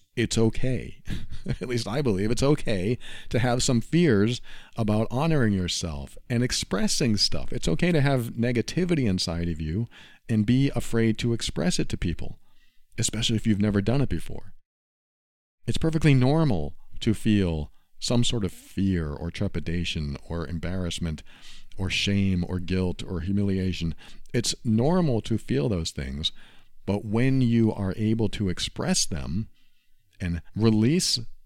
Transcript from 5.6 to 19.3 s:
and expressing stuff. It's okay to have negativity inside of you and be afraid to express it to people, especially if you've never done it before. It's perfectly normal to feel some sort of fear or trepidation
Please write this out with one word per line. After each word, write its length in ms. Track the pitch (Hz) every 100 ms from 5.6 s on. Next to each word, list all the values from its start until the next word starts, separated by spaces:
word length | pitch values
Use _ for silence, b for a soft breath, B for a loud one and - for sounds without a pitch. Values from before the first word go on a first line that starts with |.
| 90 - 85 73 69 - -
and 120 | 120
expressing 760 | 123 - - 190 208 - 127 104
stuff. 340 | - - -
It's 160 | - 170
okay 240 | 160 175
to 100 | 160
have 320 | 135 135 120
negativity 760 | 117 120 120 - - 180 165 117
inside 420 | 92 - 85 85
of 100 | 78
you 280 | 80 92 117 B B B -
and 160 | 110 104
be 260 | 127 139
afraid 440 | 131 - 117 113 107
to 140 | 117
express 460 | 117 - - 180 -
it 100 | 151
to 80 | -
people, 420 | 90 - - - - - - - - -
especially 380 | 107 110 113 110
if 100 | 117
you've 160 | 98
never 200 | 104 101
done 200 | 98 135
it 80 | 127
before. 440 | - - - - - - _ _ _ _ _ _ _ _ _ -
It's 100 | 110
perfectly 360 | 165 156 151
normal 600 | 131 127 156 156 92 73 - - -
to 120 | 113
feel 580 | 104 113 101 92 80 76 - _ -
some 240 | - 120
sort 200 | 117 120
of 80 | 92
fear 580 | - - - 98 90 76
or 200 | 73
trepidation 880 | 85